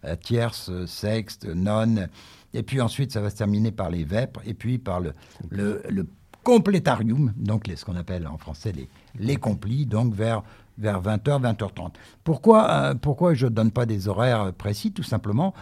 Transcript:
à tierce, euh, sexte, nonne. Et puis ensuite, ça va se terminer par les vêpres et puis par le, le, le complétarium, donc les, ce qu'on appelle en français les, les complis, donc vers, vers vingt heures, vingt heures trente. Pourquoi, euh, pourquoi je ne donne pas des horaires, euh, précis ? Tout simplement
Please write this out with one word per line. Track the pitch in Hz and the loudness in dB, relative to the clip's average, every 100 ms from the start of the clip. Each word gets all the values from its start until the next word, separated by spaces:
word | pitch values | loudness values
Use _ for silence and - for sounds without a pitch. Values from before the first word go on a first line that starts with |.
à | 71 87 | -8 -8
tierce, | - 117 117 - - | -2 0 0 -4 -8
euh, | 90 90 | -8 -8
sexte, | - 104 110 95 - | -6 -2 -2 -4 -10
nonne. | - 85 98 107 113 110 87 - - - - | -6 -2 0 2 2 0 -2 -10 -20 -20 -10
Et | 123 | -8
puis | 110 135 | -4 -2
ensuite, | 113 - 135 | -2 -2 -4
ça | 107 | -2
va | 104 | -4
se | - | -2
terminer | 104 104 113 | 0 2 0
par | 104 90 | 0 -4
les | 85 | -2
vêpres | 76 104 131 - | -2 -2 -2 -6
et | 110 | -12
puis | - 113 127 | -6 -4 -4
par | 127 90 | -2 -4
le, | 85 73 - - 82 | -4 -8 -18 -16 -10
le, | 92 101 104 - | -4 -4 -4 -4
le | 98 90 - - - | -4 -4 -10 -20 -4
complétarium, | 247 233 202 185 156 120 110 127 131 101 | 4 6 6 2 2 2 2 2 0 0
donc | 104 107 101 | -2 -2 -2
les, | 78 | -8
ce | |
qu'on | - | -6
appelle | 87 85 90 78 | -6 -6 -6 -6
en | 80 | -10
français | - 76 110 | -12 -8 -8
les, | 78 64 - - | -8 -12 -18 -18
les | 104 110 143 | -6 -2 -2
complis, | 113 101 101 131 131 | -2 -2 -2 -2 0
donc | 107 117 | 0 0
vers, | 101 113 110 - - - - | 0 0 0 -4 -18 -20 -6
vers | 107 98 | -2 0
vingt | 95 107 143 | 0 0 2
heures, | 143 | 2
vingt | 123 110 | 2 0
heures | 98 | -4
trente. | - 87 - - - | -6 -12 -12 -20 -8
Pourquoi, | - 156 220 220 - | -2 4 8 8 8
euh, | 147 139 131 | 4 2 0
pourquoi | 147 127 175 | 0 2 4
je | 139 127 | 4 2
ne | |
donne | 110 110 | 4 2
pas | 123 117 | 2 0
des | 104 98 | 0 0
horaires, | 95 127 113 | 2 2 2
euh, | 98 | 0
précis ? | 90 104 104 220 | -4 -4 -2 -4
Tout | 196 | -4
simplement | 139 107 101 113 190 - | -2 -2 0 0 0 -2